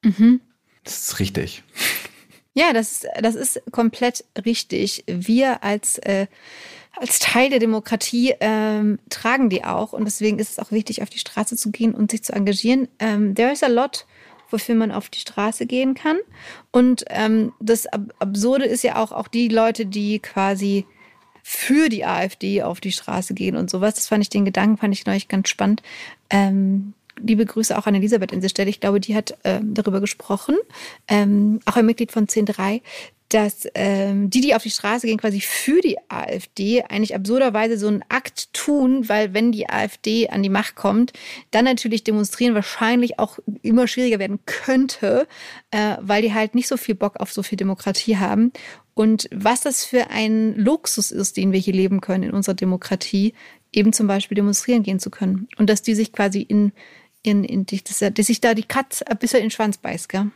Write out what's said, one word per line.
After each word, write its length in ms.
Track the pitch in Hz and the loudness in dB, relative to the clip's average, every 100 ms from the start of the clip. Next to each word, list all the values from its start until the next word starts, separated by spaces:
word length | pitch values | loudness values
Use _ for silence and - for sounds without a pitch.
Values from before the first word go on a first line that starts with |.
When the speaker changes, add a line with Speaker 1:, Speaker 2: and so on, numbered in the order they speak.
Speaker 1:
Mhm. 380 | 226 202 226 254 _ _ _ _ | 2 6 6 6 _ _ _ _
Speaker 2:
Das 160 | - - | -14 -10
ist 200 | - - | -8 -4
richtig. 440 | 95 - 67 - _ - - - - - _ - _ | -2 -2 -6 -8 _ -6 -6 -6 -10 -20 _ -20 _
Speaker 1:
Ja, 200 | - 330 | 2 2
das 180 | 233 220 | 2 0
ist, 160 | - - - | -6 -10 -2
das 140 | 226 220 | -2 0
ist 260 | 262 - - | -4 -4 -8
komplett 540 | 247 233 - 247 247 - - 208 | 0 0 2 -2 -2 -12 -6 -2
richtig. 600 | 233 - - 202 - - | -2 -2 -4 -2 -4 -6
Wir 560 | 180 185 233 269 247 | -6 2 2 4 0
als, 360 | 202 208 - - | -2 -2 -2 -4
äh, 280 | - 196 196 _ - - - - - - | -2 -2 -2 _ -20 -20 -20 -20 -20 -10
als 220 | 240 - | -4 -2
Teil 300 | - 226 262 | 0 2 4
der 100 | 269 | 4
Demokratie, 760 | 226 220 214 220 - 240 254 - | 2 0 -2 -4 -2 0 2 2
ähm, 580 | 214 220 214 214 208 202 _ | 0 0 0 0 0 0 _
tragen 400 | - 226 262 254 | -6 -2 2 2
die 140 | 185 | 0
auch. 300 | - - 214 | -2 -4 -4
Und 100 | - | -4
deswegen 340 | 208 - 214 208 | -4 -2 -2 -2
ist 140 | 214 | -4
es 80 | - | -6
auch 120 | 220 | -4
wichtig, 300 | 214 208 220 | -4 -4 -6
auf 80 | 202 | -8
die 80 | - | -8
Straße 380 | - - 214 226 | -10 -4 -4 -4
zu 160 | - | -6
gehen 240 | 214 226 214 | 0 0 2
und 160 | 208 | -2
sich 140 | 220 - | -2 -6
zu 80 | |
engagieren. 560 | 208 196 202 226 262 262 _ | -2 -2 0 2 2 0 _
Ähm, 360 | 220 208 208 196 | -2 0 0 2
there 180 | 233 | 2
is 100 | 285 | 2
a 40 | 285 | 2
lot, 380 | 233 269 - - _ - - _ | 2 0 -4 -12 _ -20 -20 _
wofür 240 | 220 - 226 | -8 0 0
man 160 | 220 | 2
auf 180 | - - | -2 -8
die 100 | - | -12
Straße 460 | - - 208 226 240 | -10 -4 -4 -2 -4
gehen 300 | 247 262 262 | 0 0 0
kann. 220 | 311 320 440 - - - _ | 0 0 -2 -14 -20 -20 _
Und, 340 | 247 247 254 - | 4 6 4 -2
ähm, 440 | - 214 220 220 - | -2 2 2 2 -4
das 280 | 214 226 - | 0 0 0
Ab-, 260 | - 202 - | -6 -8 -6
Absurde 460 | 196 202 214 269 269 | -4 0 2 2 2
ist 180 | 247 | 0
ja 140 | 247 - | 0 0
auch, 140 | 220 | -4
auch 160 | - 214 | -4 -6
die 200 | 233 240 | 0 2
Leute, 400 | 226 226 220 208 | 4 2 0 -4
die 320 | 202 208 214 | -4 -2 -4
quasi 680 | - - 196 196 196 196 196 _ - _ _ _ | -4 -2 0 0 0 0 -2 _ -20 _ _ _
für 480 | - - - 277 311 | -12 -8 2 4 4
die 160 | 214 160 | 0 -2
A 160 | 175 | -2
F 140 | 185 - | -2 -4
D 260 | 190 196 | -2 -2
auf 180 | - 175 | -2 -4
die 120 | 190 | -6
Straße 420 | 180 - 185 185 | -6 -4 -6 -4
gehen 220 | 190 185 170 | -4 -2 -2
und 160 | 175 | -2
sowas. 240 | 185 202 214 | 0 0 0
Das 120 | - | -2
fand 140 | 214 | 0
ich, 80 | 208 | 0
den 160 | 202 196 | 0 0
Gedanken 320 | 190 202 214 | 2 2 2
fand 160 | 214 | 0
ich 140 | 196 - | -2 -2
neulich 200 | 196 - | -4 -2
ganz 220 | 190 190 | -2 -2
spannend. 320 | - 202 220 - - - - _ | 0 0 0 -2 -18 -18 -20 _
Ähm, 640 | 196 196 196 190 196 202 208 _ - | 2 4 4 2 0 -2 -12 _ -10
liebe 280 | 208 214 220 | 0 2 2
Grüße 280 | - 220 - | 0 -2 0
auch 120 | 208 | 2
an 80 | 196 | 2
Elisabeth 360 | 208 226 185 | 4 2 0
an 100 | 185 | -2
dieser 80 | 185 | -4
Stelle. 200 | - 196 | -2 -2
Ich 100 | 202 | 0
glaube, 200 | 196 202 | 0 0
die 160 | 196 214 | 0 -2
hat, 200 | 208 - | -2 -6
ähm, 300 | 190 196 214 | -2 -2 -2
darüber 260 | 208 208 190 | -2 0 0
gesprochen, 560 | 202 - - 196 - 320 466 - - - - | -2 -6 -6 -6 0 0 0 -10 -18 -18 0
ähm, 520 | 208 202 208 208 220 - | 2 4 4 4 2 0
auch 100 | - | 4
ein 120 | 226 | 4
Mitglied 240 | 233 226 | 2 -2
von 160 | - 208 | 0 0
zehn 180 | - 214 | 2 0
drei, 380 | 202 190 220 - - - _ _ | 0 -2 -4 -8 -18 -18 _ _
dass, 380 | 220 208 - - | 0 0 -2 -10
ähm, 560 | - 196 196 196 196 202 | -4 0 0 0 0 2
die, 120 | 247 | 2
die 120 | 269 | 2
auf 80 | 226 | 2
die 80 | 220 | 0
Straße 380 | - 202 233 240 | -4 -2 -2 0
gehen, 100 | 220 | 0
quasi 240 | 220 202 | 0 -2
für 400 | - - - 311 | -4 -4 2 2
die 160 | 381 - _ | 2 -2 _
A 160 | - 73 | -8 -6
F 200 | - - - | -8 -10 -6
D, 280 | 196 240 | 0 0
eigentlich 320 | - 202 214 - | 0 -2 -2 -2
absurderweise 640 | 196 247 262 214 226 226 | -2 2 2 2 0 0
so 80 | 208 | 0
einen 160 | 208 - | -2 -2
Akt 460 | 254 - - - | -4 -4 -12 -12
tun, 560 | - - 294 262 262 220 | -8 0 2 4 2 2
weil 240 | 208 208 | 0 0
wenn 180 | 190 233 | 2 2
die 160 | 220 - | 0 -2
A 160 | - | -2
F 140 | 208 - | -4 -4
D 320 | - 220 226 | -2 0 0
an 140 | 196 | 0
die 60 | 196 | 0
Macht 260 | 190 214 - | 0 -2 -2
kommt, 380 | 196 202 247 - - - - | 0 2 2 -2 -18 -18 -2
dann 160 | 214 247 | 2 4
natürlich 380 | 247 233 220 | 2 0 -2
demonstrieren 500 | - 214 208 - 240 | 0 0 0 0 2
wahrscheinlich 640 | 220 196 - 220 247 240 - | 2 -2 -2 2 2 2 0
auch 220 | 214 - - 208 | -4 -4 -10 -6
immer 240 | - 233 247 | 2 4 4
schwieriger 320 | - 254 214 | 0 0 0
werden 200 | 190 202 - | -2 -6 -6
könnte, 840 | - - 262 262 - 202 240 311 - - - _ | -8 0 2 2 0 0 2 0 -6 -20 -20 _
äh, 260 | 214 214 202 | -2 0 -2
weil 220 | 196 208 | 0 2
die 120 | 220 | 2
halt 200 | 214 214 | 0 0
nicht 140 | 240 247 | 0 0
so 100 | 262 | -4
viel 160 | - | -2
Bock 260 | 208 202 - | -2 -2 -4
auf 140 | 190 | -8
so 80 | - | -6
viel 160 | 196 196 | -6 -2
Demokratie 600 | 190 190 - 196 - 208 | -2 -2 -2 -2 0 0
haben. 340 | 196 208 233 - - - _ | 2 4 2 0 -20 -20 _
Und 340 | - 220 220 - | 0 2 2 -2
was 280 | - 202 247 | 0 2 2
das 220 | - 269 | 0 -2
für 280 | - 247 - | 0 0 0
ein 440 | - 220 220 220 - | -2 0 2 2 2
Luxus 540 | 214 311 - - 196 | 2 2 -2 -4 -2
ist, 260 | - 196 - | -2 -4 0
den 160 | 190 | 2
wir 80 | 190 | 2
hier 140 | 190 | 2
leben 280 | 190 190 196 | 2 2 0
können 240 | - 190 185 | 0 -2 -2
in 80 | |
unserer 200 | 196 196 | -2 -2
Demokratie, 800 | 190 185 180 - 185 - 196 202 - - - _ | 0 0 -2 -2 -6 -2 0 0 -2 -20 -20 _
eben 220 | - 208 | 2 4
zum 120 | 220 208 | 4 2
Beispiel 300 | 196 196 202 | 0 -2 0
demonstrieren 480 | 202 202 - 240 | 0 0 0 0
gehen 160 | 202 190 | 2 -2
zu 100 | - | -4
können. 380 | - 190 190 208 - | -4 -2 -2 -6 0
Und 140 | 214 | 2
dass 100 | 214 | 2
die 140 | - 214 | 2 0
sich 180 | 220 | 0
quasi 280 | - 202 202 | 0 0 0
in, 300 | - 208 208 - - - _ _ | 0 2 2 0 -20 -20 _ _
in, 200 | - 208 | 0 0
in, 220 | 190 196 190 | 0 -2 -4
dass, 320 | 196 - - 202 | -6 -6 -2 -2
dass 140 | 208 208 | 0 0
sich 140 | 240 | 2
da 120 | 240 | 2
die 80 | 226 | 2
Katz 400 | 220 262 269 - | 0 -4 -4 -6
ein 160 | - 220 | -6 -2
bisschen 220 | 240 262 | 2 2
in 60 | 220 | 0
den 60 | |
Schwanz 280 | - 214 196 | 0 -2 -2
beißt, 280 | - 170 - | -6 -10 -6
gell? 220 | 190 202 | -2 -2